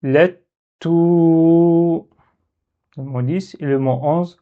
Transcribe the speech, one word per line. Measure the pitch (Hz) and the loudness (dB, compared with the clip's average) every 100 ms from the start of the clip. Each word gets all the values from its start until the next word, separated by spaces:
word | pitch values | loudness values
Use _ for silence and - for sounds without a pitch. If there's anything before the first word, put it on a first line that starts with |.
Let | 143 135 175 180 _ _ _ _ | 0 2 2 -2 _ _ _ _
to. | 165 170 170 170 165 165 165 165 170 170 170 165 - _ _ _ _ _ _ _ _ - | -4 0 2 2 2 2 4 4 4 2 0 -2 -8 _ _ _ _ _ _ _ _ -16
Le | |
mot | 135 127 | -12 -8
dix | 123 175 185 - | -4 -4 -8 -10
et | 147 | -4
le | 135 | -2
mot | 135 127 | -2 -2
onze. | 147 160 175 - | -2 -2 -4 -10